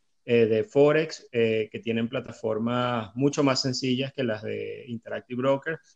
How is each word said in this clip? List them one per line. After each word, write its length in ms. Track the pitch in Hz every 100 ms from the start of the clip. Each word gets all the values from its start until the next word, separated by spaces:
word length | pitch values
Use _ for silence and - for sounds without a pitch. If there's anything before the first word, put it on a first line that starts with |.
| _ _ -
eh, 200 | 120 113
de 160 | 110
Forex, 640 | 107 143 147 151 160 - -
eh, 380 | 120 113 110 107
que 80 | 110
tienen 300 | 98 113 117
plataformas 1040 | 131 120 - 110 110 117 123 123 120 104 117
mucho 280 | 139 143
más 180 | 139 131
sencillas 500 | 135 127 135 127 135
que 120 | -
las 180 | 123 107
de 440 | 107 104 104 107 113
Interactive 500 | 113 - 107 - 123
Broker, 420 | 135 135 160 160 _